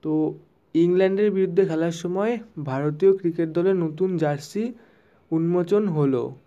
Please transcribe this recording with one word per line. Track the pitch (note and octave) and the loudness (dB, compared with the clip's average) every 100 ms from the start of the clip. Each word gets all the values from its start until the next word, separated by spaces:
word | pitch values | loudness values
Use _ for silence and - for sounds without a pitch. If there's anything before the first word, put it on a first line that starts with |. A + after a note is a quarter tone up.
তো | D#3+ D#3 D#3 - _ _ _ | -2 0 0 -4 _ _ _
ইংল্যান্ডের | D#3+ F3 F3+ F#3+ G3 G#3 F#3+ | 2 4 4 2 2 0 2
বিরুদ্ধে | F#3+ E3+ F#3+ | 0 2 0
খেলার | D#3+ E3 E3 | 0 -2 -4
সময় | F3 F3+ G#3 A#3 - - D3 | -6 -4 -2 -4 -8 -12 -6
ভারতীয় | C3 D3 D3+ F#3+ F#3+ | -4 -4 2 4 4
ক্রিকেট | F3 E3 E3 D#3 | 0 -2 -2 0
দলের | F#3 F#3+ | 0 0
নতুন | E3 D3+ F#3+ F3 | -2 -2 -2 0
জার্সি | D3+ D3 - G3+ A#3 B3 - _ _ _ _ | -2 -2 -6 -6 -6 -8 -20 _ _ _ _
উন্মোচন | E3 E3 F3+ F3 G#3 G#3 D3+ | -2 0 0 2 0 2 2
হলো | C#3+ C3 A#2 C#3 | 2 2 -2 -10